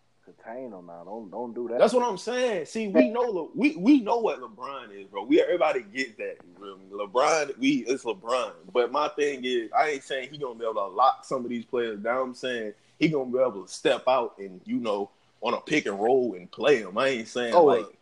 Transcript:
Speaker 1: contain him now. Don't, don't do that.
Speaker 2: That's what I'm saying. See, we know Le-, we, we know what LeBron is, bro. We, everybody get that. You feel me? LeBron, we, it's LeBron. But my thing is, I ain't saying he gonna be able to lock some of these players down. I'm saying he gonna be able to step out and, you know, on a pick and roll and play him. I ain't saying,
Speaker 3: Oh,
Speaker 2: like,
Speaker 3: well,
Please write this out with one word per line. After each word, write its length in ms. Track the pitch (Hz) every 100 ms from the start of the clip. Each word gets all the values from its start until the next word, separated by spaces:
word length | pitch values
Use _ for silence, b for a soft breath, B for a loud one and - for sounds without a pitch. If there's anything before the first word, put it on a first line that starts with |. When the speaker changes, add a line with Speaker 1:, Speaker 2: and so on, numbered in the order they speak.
| _ _
Speaker 1:
contain 480 | - 82 113 120 131
him 140 | 95 87
now. 180 | 85
Don't, 260 | 85 110 101
don't 240 | 117 120
do 140 | 113 120
that. 120 | 117
Speaker 2:
That's 140 | 240
what 140 | 247 240
I'm 100 | 185
saying. 500 | - 247 254 196 143
See, 200 | 220 214
we 220 | 214 254
know 120 | 233
Le-, 280 | 240 185 151
we, 220 | - 285 -
we 240 | 202 294
know 200 | 208 233
what 200 | 208 135
LeBron 580 | 120 107 127 139 117 101
is, 100 | 98
bro. 180 | 98 110
We, 160 | 165
everybody 420 | 147 175 - 139 104
get 240 | 123 127 107
that. 200 | 101 87
You 140 | 87 90
feel 200 | 98 95
me? 80 | 95
LeBron, 680 | 101 101 120 151 160 143 -
we, 260 | 131 139 113
it's 200 | 131 120
LeBron. 480 | 98 113 127 110 87 -
But 220 | 123 117
my 160 | 139 151
thing 320 | - 147 131
is, 280 | 127 120 110 120
I 120 | 156
ain't 140 | 139
saying 260 | - 135 127
he 60 | 147
gonna 180 | 135 113
be 80 |
able 120 | 113 107
to 120 | 98
lock 380 | 101 131 - -
some 180 | 135
of 60 | 120
these 160 | 120 113
players 340 | 123 117 104
down. 300 | 110 127 131
I'm 40 |
saying 400 | 123 131 120 107 - _ _
he 120 | 156
gonna 200 | 151 127
be 100 | 127
able 260 | 127 101 92
to 60 |
step 320 | - 156 120 -
out 280 | 131 117 -
and, 240 | 98 92
you 140 | 104 127
know, 320 | 117 101 101 _ _ _
on 120 | 113
a 80 | 113
pick 240 | - 151 117
and 140 | 98
roll 360 | 110 135 123 92
and 160 | 90
play 260 | - 120 131
him. 200 | 98 101
I 100 | 135
ain't 180 | 123 110
saying, 260 | 123 120
Speaker 3:
Oh, 100 | 170
Speaker 2:
like, 180 | 151 117
Speaker 3:
well, 120 | - _